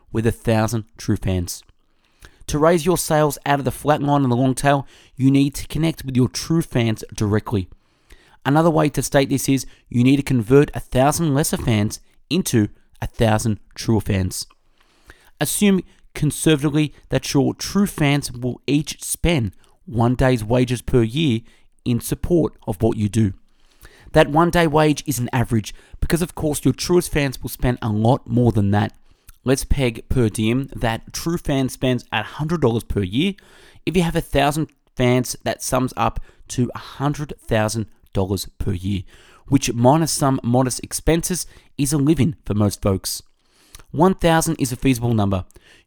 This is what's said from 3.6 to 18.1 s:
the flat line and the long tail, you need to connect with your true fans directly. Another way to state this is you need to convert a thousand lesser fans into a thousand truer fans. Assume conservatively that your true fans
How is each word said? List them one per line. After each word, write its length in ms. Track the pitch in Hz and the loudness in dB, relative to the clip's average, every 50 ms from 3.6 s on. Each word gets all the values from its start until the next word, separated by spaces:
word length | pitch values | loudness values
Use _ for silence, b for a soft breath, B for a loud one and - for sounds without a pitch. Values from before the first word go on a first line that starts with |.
| 131 | 0
the 60 | 127 | -4
flat 300 | - - - 139 151 - | -4 -2 -2 0 0 0
line 220 | 139 143 143 143 139 | 0 0 2 2 2
and 80 | 127 | 2
the 60 | 120 | 2
long 180 | 120 135 131 123 | 2 2 0 0
tail, 320 | - - 143 143 139 135 b b b b b b | 0 2 2 2 2 -2 b b b b b b
you 160 | - 127 135 | 0 2 4
need 220 | 139 139 139 147 - | 4 4 2 0 -2
to 120 | - - | -6 -10
connect 360 | - - 151 160 165 160 - - | -8 -4 -2 -2 -2 -2 -4 -8
with 120 | 131 131 | -4 0
your 140 | 127 127 110 | 0 0 0
true 320 | - - - - 165 165 | -2 -6 -4 0 0 0
fans 420 | 160 - - 127 117 113 113 - - - - | 0 0 -2 -2 0 0 -2 -4 -8 -12 -6
directly. 560 | - 110 104 104 107 - - - 98 90 - b b b b b b b b b b b b b b - | -4 0 0 0 0 0 -2 -4 -4 -4 -6 b b b b b b b b b b b b b b -2
Another 240 | 135 139 156 165 175 | 2 2 4 4 4
way 180 | 151 160 156 147 | 4 2 2 0
to 120 | - 147 | 0 -2
state 260 | 127 - - 143 135 | -4 2 2 2 2
this 220 | - 139 127 - - | 2 0 -2 0 0
is 160 | 135 127 - b b b b b | 0 0 -2 b b b b b
you 120 | - 117 | 0 2
need 140 | 123 131 143 | 4 4 4
to 80 | 135 120 | 2 2
convert 480 | - 139 120 107 107 135 139 214 - - | 0 0 0 2 6 6 6 6 4 -2
a 60 | 113 | -8
thousand 540 | - - - 127 131 143 151 - 170 156 135 | -8 -2 0 2 2 2 2 0 0 0 0
lesser 240 | 139 160 - - | 0 0 -2 -4
fans 420 | 180 - - 110 107 104 110 - - - _ _ _ _ - | -2 0 0 2 2 0 -2 -4 -8 -16 _ _ _ _ -4
into 400 | 139 185 185 - - 113 104 - - - _ _ _ _ | -2 -2 0 2 2 2 2 2 -2 -10 _ _ _ _
a 60 | - | -10
thousand 520 | - - - 120 110 107 110 - 110 104 - - - - | -8 -2 0 2 2 2 2 0 -2 -4 -4 -8 -14 -16
truer 240 | - - - 113 104 | -6 -2 0 0 0
fans. 480 | - - 104 95 92 92 - - - - _ _ _ b b b b b b b b b b b b b b - | 0 0 0 0 -2 -2 -4 -8 -10 -12 _ _ _ b b b b b b b b b b b b b b -6
Assume 400 | 156 - - - 208 202 196 180 b b b b b - - | -4 -4 0 2 4 4 4 4 b b b b b -16 -6
conservatively 800 | 147 147 147 - - - 160 160 143 139 156 139 156 151 143 b b b b | -2 -2 -2 -2 0 2 2 2 4 2 0 0 0 -2 -2 b b b b
that 240 | - 131 - - - | -4 -4 -2 0 0
your 200 | 143 131 127 - | 2 2 0 -2
true 340 | - - - - 196 208 | -4 -8 -2 0 0 0
fans 440 | 190 - - 156 143 | 0 0 0 0 2